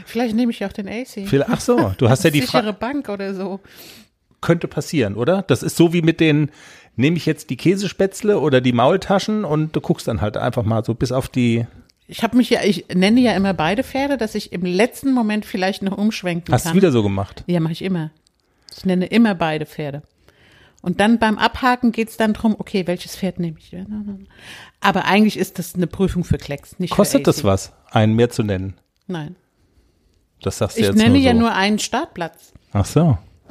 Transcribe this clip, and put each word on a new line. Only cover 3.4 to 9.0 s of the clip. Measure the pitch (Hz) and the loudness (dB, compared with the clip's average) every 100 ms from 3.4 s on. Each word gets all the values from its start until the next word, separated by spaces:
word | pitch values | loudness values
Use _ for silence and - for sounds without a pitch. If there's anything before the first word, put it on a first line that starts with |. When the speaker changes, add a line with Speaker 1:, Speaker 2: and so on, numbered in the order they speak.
| 190 190 - - - - _ _ _ - | -8 -8 -14 -20 -20 -20 _ _ _ -10
Speaker 2:
Könnte | - 170 165 | 0 0 0
passieren, | - - 160 104 101 | -8 -4 -2 -2 0
oder? | 123 190 | 0 0
Das | - - | 2 0
ist | 160 - | 0 2
so | 170 | 4
wie | 170 | 4
mit | 160 160 | 0 2
den, | 160 147 147 - - - - - | 2 2 0 -4 -20 -20 -14 0
nehme | 135 170 | 0 0
ich | 156 | -2
jetzt | 151 - | -4 -6
die | 131 | -2
Käsespätzle | 156 190 196 - 196 - 214 202 | 0 0 -2 -2 -2 -2 -2 0
oder | 143 127 | 4 2
die | 127 | 4
Maultaschen | 120 127 185 | 4 4 2